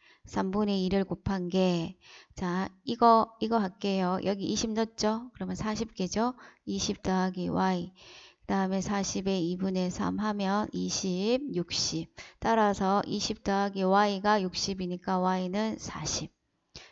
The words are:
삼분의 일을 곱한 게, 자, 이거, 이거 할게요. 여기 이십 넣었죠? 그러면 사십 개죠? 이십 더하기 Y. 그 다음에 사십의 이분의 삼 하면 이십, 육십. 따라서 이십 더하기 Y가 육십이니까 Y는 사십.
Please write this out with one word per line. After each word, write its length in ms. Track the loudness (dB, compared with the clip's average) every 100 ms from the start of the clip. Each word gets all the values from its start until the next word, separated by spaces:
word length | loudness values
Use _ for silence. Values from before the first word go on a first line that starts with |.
| _ _ -8
삼분의 580 | -4 -2 0 0 2
일을 200 | 2 0
곱한 440 | 0 -4 -4 -2 0
게, 480 | 2 4 2 -2 -8 -20 -20 -20 -8
자, 320 | -4 -2 -4 -6
이거, 500 | -8 4 8 8 6 -2
이거 160 | 0 0
할게요. 640 | 0 -2 -2 0 2 0
여기 200 | 0 -2
이십 280 | -2 -2 -2
넣었죠? 580 | -2 -2 0 0 0 -6
그러면 240 | -10 -8 -4
사십 380 | -4 -4 -6
개죠? 400 | -4 -4 0 -2 -2 -14 -16 -6
이십 360 | -4 -2 -4
더하기 460 | 0 0 0 -2 -2
Y. 460 | 0 0 0 -4 -12 -20 -20 -20 _
그 60 | -2
다음에 340 | 0 2 0
사십의 680 | 0 -2 -2 -2 0 0 0
이분의 400 | 0 -2 0 -2
삼 280 | -2 -2 0
하면 500 | -2 -2 0 0 -2
이십, 840 | -4 -4 -2 -2 0 0 0 0
육십. 600 | -4 -2 -2 -2 -4 -8 -14 -20 -4
따라서 640 | 2 4 4 2 2 2 0
이십 360 | -4 -4 -4
더하기 400 | -2 0 0 0
Y가 600 | 4 4 4 2 2 2
육십이니까 760 | 2 -2 -4 -4 -4 -4 -2 0
Y는 600 | 2 0 -2 -2 -2 -4
사십. 520 | -10 -8 -6 -6 -8 -14 _ _ _ -20 -20